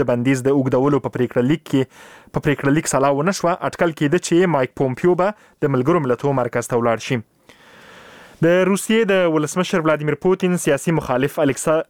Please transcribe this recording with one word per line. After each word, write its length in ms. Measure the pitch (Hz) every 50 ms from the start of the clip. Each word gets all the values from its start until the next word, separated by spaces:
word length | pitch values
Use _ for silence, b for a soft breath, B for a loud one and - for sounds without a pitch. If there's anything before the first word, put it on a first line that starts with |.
| 131
د 80 | 123
بندیز 340 | 123 120 120 135 139 127 123 135
د 80 | 143 143
اوږدولو 280 | 127 131 131 127 135 147
په 240 | 147 131 - 131 -
پریکړه 280 | - 123 117 - 131 123 131
لیک 140 | 160 160 _ -
کې 120 | - 131 131 B B B B B B B B B -
په 100 | 147 -
پریکړه 320 | 151 139 - - 139 143
لیک 140 | 160 - -
سلا 180 | - 131 139 143 143
ونه 200 | 139 151 190 196 -
شوه، 140 | - 170 175 - - 131
اټکل 280 | - - 180 170 151 -
کېده 200 | 156 139 165 175 -
چې 260 | - 170 170 190 175 156
مایک 200 | 135 131 - - -
پومپیو 360 | 143 127 123 - - 175 180 165
به 120 | 180 208 202 b b b b b
د 120 | 156 143 135
ملګرو 320 | 127 123 147 175 170 143
ملتونو 320 | 123 120 - - 143 139 127 120
مرکز 280 | 117 - 120 113 -
ته 80 | 127 117
ولاړ 300 | 117 120 113 110 - -
شي. 160 | 131 117 - _ _ B B B B B B B B B B B B B B B B B B B B B
د 100 | 160 165 175 185 185
روسیې 400 | 185 202 185 - - 220 226 226 196
د 200 | 196 185 180 165 156
ولسمشر 460 | 156 151 143 - 185 180 - 208 180 156
ولادیمیر 300 | 160 151 147 147 151 147 - -
پوتین 280 | 185 190 185 190 180 180 175
سیاسي 300 | - 160 143 135 - 175 165
مخالف 420 | 151 - - 127 127 139 143 - 170
الکسا-، 380 | 151 135 127 - - 165 156 165 -